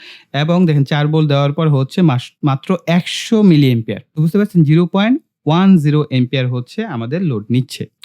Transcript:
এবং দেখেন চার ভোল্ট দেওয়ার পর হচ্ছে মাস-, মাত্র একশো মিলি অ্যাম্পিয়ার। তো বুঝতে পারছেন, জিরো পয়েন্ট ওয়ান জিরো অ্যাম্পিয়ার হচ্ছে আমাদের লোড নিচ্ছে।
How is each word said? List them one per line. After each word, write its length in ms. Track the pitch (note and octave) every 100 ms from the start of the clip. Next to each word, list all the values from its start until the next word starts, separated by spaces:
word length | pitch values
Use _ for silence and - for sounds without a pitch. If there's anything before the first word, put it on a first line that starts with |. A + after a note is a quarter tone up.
| - - _
এবং 320 | C#3 D#3 F3 F3
দেখেন 180 | D3
চার 240 | C3+ D3+ D3+
ভোল্ট 200 | D#3+ D#3
দেওয়ার 260 | C#3 C#3+
পর 160 | C#3+ D#3+
হচ্ছে 320 | C#3 C3+ -
মাস-, 300 | E3+ B2 - _
মাত্র 340 | D3 C3+ - F#3 -
একশো 540 | F3 - - - A3
মিলি 240 | G#3 D3+ C3+
অ্যাম্পিয়ার। 360 | A#2 A2+ G2 - D#3
তো 60 |
বুঝতে 160 | D#3+ G3+
পারছেন, 260 | G#3 F3+
জিরো 220 | D3 D#3 F3
পয়েন্ট 360 | G3 G#3+ C4+ _ _ -
ওয়ান 320 | E3 F#3+ F#3
জিরো 280 | D3 D3 C#3+
অ্যাম্পিয়ার 380 | C3 B2 C3+ B2+
হচ্ছে 380 | B2 A#2+ - A3
আমাদের 360 | A#2+ A#2 E3
লোড 240 | F3+ A2 G#2
নিচ্ছে। 360 | A#2 A#2 - - _